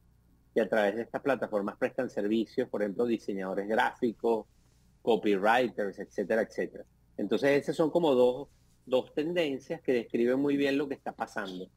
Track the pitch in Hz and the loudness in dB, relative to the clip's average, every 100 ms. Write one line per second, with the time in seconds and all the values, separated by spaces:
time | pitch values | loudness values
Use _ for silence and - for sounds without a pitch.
0 | _ _ _ _ _ - 107 110 101 107 | _ _ _ _ _ 0 2 4 2 2
1 | 113 131 - 123 107 107 101 - 127 - | -4 -4 -2 -2 0 -2 -4 -4 -4 -4
2 | 123 - 104 110 107 - 123 107 104 92 | -6 -4 0 0 0 -4 -4 -2 -4 -2
3 | 120 113 - 98 95 95 98 110 123 - | -2 -2 -4 -6 -4 -4 -2 0 0 0
4 | 123 104 117 113 104 _ _ _ _ _ | -4 -2 -2 -2 -4 _ _ _ _ _
5 | - 107 104 98 104 120 123 - 101 92 | 0 0 2 2 4 4 2 -2 -6 -8
6 | 92 - 98 113 101 - 92 - - _ | -10 -6 -2 0 -2 -4 -8 -8 -18 _
7 | _ - 104 110 139 143 135 143 156 175 | _ -8 -4 0 2 2 0 0 0 2
8 | 170 127 123 127 143 _ _ _ - 127 | 4 6 4 2 -8 _ _ _ -2 -2
9 | - - 151 175 156 135 - 160 - 123 | 0 -4 -2 0 -2 -4 -8 -6 0 0
10 | 110 120 120 131 143 143 139 139 143 135 | 0 0 2 2 2 2 2 0 -2 -6
11 | - - 113 - 98 92 92 | -8 -8 -8 -6 -8 -10 -12